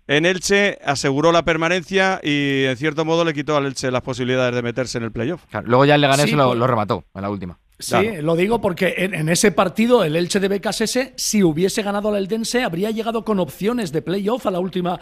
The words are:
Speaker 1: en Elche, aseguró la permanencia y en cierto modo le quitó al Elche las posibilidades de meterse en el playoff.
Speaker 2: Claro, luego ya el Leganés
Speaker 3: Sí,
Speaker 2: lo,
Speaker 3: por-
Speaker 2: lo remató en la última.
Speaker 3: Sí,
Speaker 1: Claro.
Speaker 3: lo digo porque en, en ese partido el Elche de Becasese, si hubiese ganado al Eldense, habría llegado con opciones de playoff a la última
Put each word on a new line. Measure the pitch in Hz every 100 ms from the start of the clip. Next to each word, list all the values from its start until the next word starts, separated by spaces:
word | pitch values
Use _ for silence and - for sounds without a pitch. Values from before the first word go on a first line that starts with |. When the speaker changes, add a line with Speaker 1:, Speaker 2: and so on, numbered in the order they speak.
| -
Speaker 1:
en | 143 170
Elche, | 185 - 202 202 151
aseguró | - 139 147 139 160
la | 170 160
permanencia | 160 165 185 160 190 190 190
y | 156 143 143 135 135
en | 123
cierto | 156 147 156
modo | 165
le | 170
quitó | 147 143 151
al | 139
Elche | 131 135
las | 127
posibilidades | 131 123 123 127 127
de | 123
meterse | 120 117 123 127
en | 113
el |
playoff. | 117 117 175 -
Speaker 2:
Claro, | 107 101
luego | 123 143
ya | 147
el |
Leganés | 143 139 147
Speaker 3:
Sí, | 147
Speaker 2:
lo, | 131
Speaker 3:
por- | 120
Speaker 2:
lo | 123
remató | 117 104 107 - 95
en |
la | 98
última. | 104 90 82 _ -
Speaker 3:
Sí, | -
Speaker 1:
Claro. | 117 214 190
Speaker 3:
lo | 147 165
digo | 190 226
porque | 202 175 185 -
en, | 185
en | 180 156
ese | 175 208
partido | - 190 - 233 240
el | 165 160
Elche | 175 202
de | 190
Becasese, | 196 214 190 220 247 254 -
si | - 214
hubiese | 180 151 185 -
ganado | 202 202 208
al | 208
Eldense, | 190 220 226 247 240
habría | 165 208
llegado | 220 220 226
con | 214 202
opciones | 165 - 196 240 185
de | 151
playoff | 156 190 196 254 226
a |
la | 180
última | 185 185 175 180